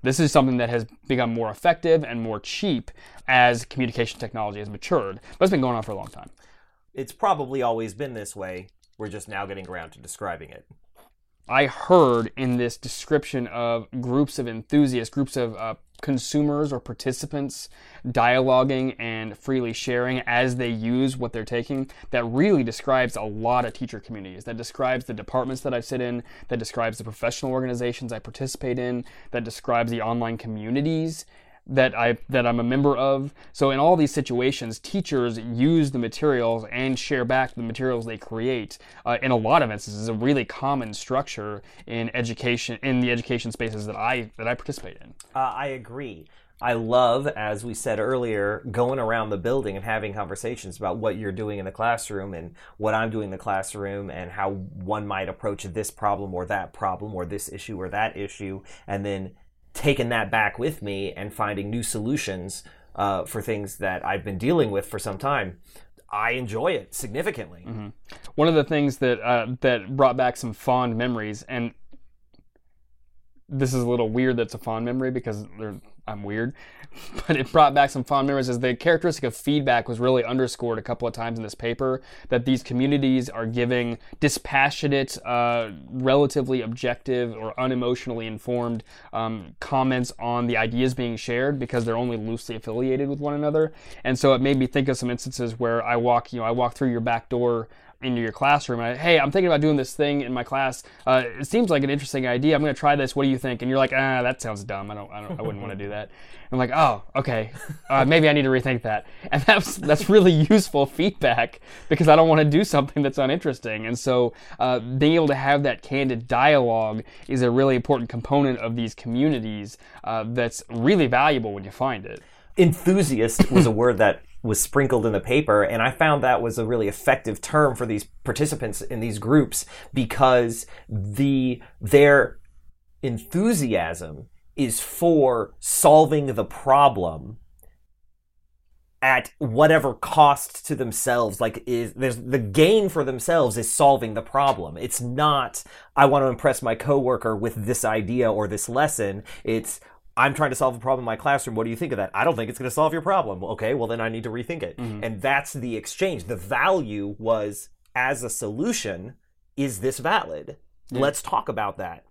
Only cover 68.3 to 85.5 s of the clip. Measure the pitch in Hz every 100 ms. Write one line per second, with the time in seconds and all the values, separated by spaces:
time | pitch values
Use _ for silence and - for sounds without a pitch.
68.3 | - 156 160 139 156 143 131 131 117 113
69.3 | 123 113 123 135 120 95 135 135 127 127
70.3 | 120 123 101 - 127 123 110 123 117 107
71.3 | 104 - 123 117 - - - - _ _
72.3 | - _ _ _ _ _ _ _ - -
73.3 | - - 139 131 127 120 120 113 117 131
74.3 | 120 113 110 - 110 120 127 131 127 117
75.3 | 104 104 104 110 95 - - - 104 101
76.3 | 107 120 - - - - - - - -
77.3 | 151 131 165 147 139 139 139 120 139 139
78.3 | 139 127 123 127 123 165 165 175 151 123
79.3 | - - 147 135 120 113 117 123 131 113
80.3 | 131 127 - 120 110 110 117 120 117 117
81.3 | 113 110 - 117 120 131 127 - - -
82.3 | 123 123 127 - 123 135 143 135 131 120
83.3 | 113 113 120 120 123 120 117 - - 147
84.3 | - - 139 143 - 151 139 139 - -
85.3 | 123 120